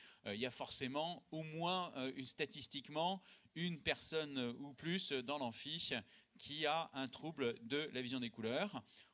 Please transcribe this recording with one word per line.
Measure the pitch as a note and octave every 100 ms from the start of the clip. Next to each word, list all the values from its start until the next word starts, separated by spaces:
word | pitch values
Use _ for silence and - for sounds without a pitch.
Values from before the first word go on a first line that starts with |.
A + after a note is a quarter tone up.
| - - G#2+
euh, | G#2
il |
y | B2
a |
forcément | - B2+ - C3 C#3+ E3 F3 -
au | D#3
moins, | D#3 D#3 E3+ F#3 E3+ -
euh, | C3 B2+
une, | C3
statistiquement | - D3 D3+ - C#3+ C3 D3+ F3 F#3+ - - - D#3
une | F3 D#3+
personne, | D#3+ C#3 - D#3+ D3+ C3+
euh, | A#2+ A#2+
ou | C#3+
plus | B2+ D#3 F#3 -
dans | C#3 B2 D3
l'amphi | B2 A2+ C#3+ D#3+ - B2 - - _ -
qui | - D3 D3+
a | D#3+ E3
un | C3+ C3
trouble | - D#3 D#3 A#2+ A2+ A2+
de | C#3+ D#3
la | B2+
vision | B2 C3
des | A#2+
couleurs. | - A2+ C3+ G3+ C3 - - -